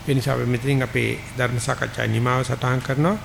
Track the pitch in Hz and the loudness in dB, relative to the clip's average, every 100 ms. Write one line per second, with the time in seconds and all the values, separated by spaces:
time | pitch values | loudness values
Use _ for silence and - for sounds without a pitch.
0 | - 135 123 127 120 123 131 139 127 127 | 2 0 2 0 0 0 2 0 2 0
1 | 113 117 - 127 123 120 113 123 120 117 | 0 -2 -6 -2 0 0 -2 -2 -2 -2
2 | 113 113 120 127 127 127 131 127 - 135 | 0 2 2 2 0 0 0 0 0 0
3 | 156 208 | 2 0